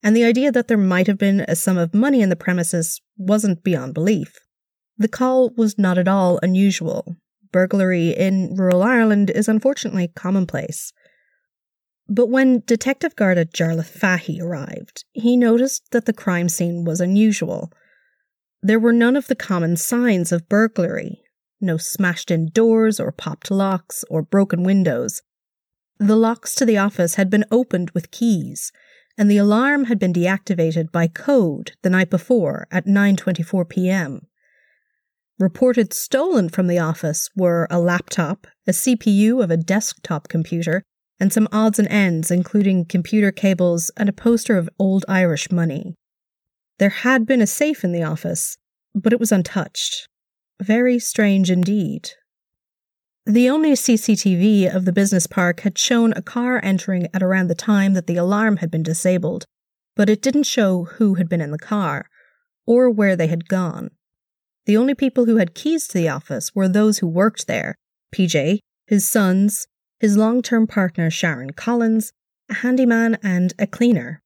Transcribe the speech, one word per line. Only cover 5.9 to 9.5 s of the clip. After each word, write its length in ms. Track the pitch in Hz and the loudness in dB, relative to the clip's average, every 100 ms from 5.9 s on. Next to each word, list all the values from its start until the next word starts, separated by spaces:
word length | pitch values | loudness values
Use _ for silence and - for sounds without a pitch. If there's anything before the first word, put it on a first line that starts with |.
| 180 | 0
at 100 | 180 | 0
all 320 | 196 185 175 | 2 2 0
unusual. 760 | 185 185 196 185 160 - - 170 _ _ _ | 0 2 0 0 -6 -8 -10 -16 _ _ _
Burglary 600 | 185 185 202 185 180 165 | -2 0 0 0 2 0
in 440 | - 190 190 185 | 0 0 0 -2
rural 280 | 190 185 180 | -2 2 2
Ireland 480 | 208 247 220 208 196 | 2 2 2 2 2
is 180 | - | 0
unfortunately 600 | 214 | 0